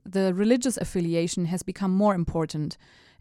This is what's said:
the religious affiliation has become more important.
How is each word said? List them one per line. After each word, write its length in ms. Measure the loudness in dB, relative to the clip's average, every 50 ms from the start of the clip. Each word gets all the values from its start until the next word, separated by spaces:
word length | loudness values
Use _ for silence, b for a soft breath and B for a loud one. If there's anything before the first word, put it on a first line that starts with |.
| _
the 300 | -6 -2 0 0 0 2
religious 420 | 2 4 4 4 4 4 0 -2
affiliation 680 | -2 -4 -4 -2 -2 -2 0 0 0 0 0 0 -2 -2
has 180 | -2 -2 -4 -4
become 320 | -8 -6 -2 0 0 2
more 200 | 4 4 4 4
important. 640 | 2 0 -2 -2 -2 -4 -2 -4 -6 -6 -6 -6 b b b b b b b b b